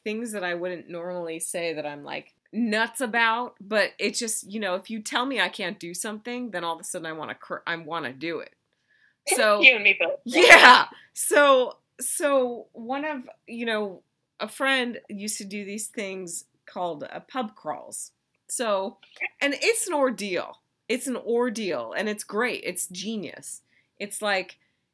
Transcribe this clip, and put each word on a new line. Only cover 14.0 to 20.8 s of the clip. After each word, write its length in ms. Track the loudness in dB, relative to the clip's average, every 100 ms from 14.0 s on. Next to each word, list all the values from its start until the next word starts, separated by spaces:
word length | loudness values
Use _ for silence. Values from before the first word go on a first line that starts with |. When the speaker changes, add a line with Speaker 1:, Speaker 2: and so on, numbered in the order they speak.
| _ _ _ -10
Speaker 1:
a 80 | -8
friend 520 | -2 0 0 -2 -8 -12
used 280 | -8 -6 -6
to 60 | -8
do 200 | -10 -8
these 220 | -8 -8
things 580 | -8 -8 -8 -10 -10 -12 _ -16
called, 380 | -6 -6 -6
uh, 160 | -12 -14
pub 340 | -8 -6 -6 -8
crawls. 560 | -10 -8 -10 -12 -12 _ _ _ -10
So, 500 | -4 0 0 -2 -10 -20 -12 -12 -4
and 120 | -2 0
it's 260 | 2 2 0
an 60 |
ordeal. 680 | 2 0 0 -4 -4 -6 -14 _ _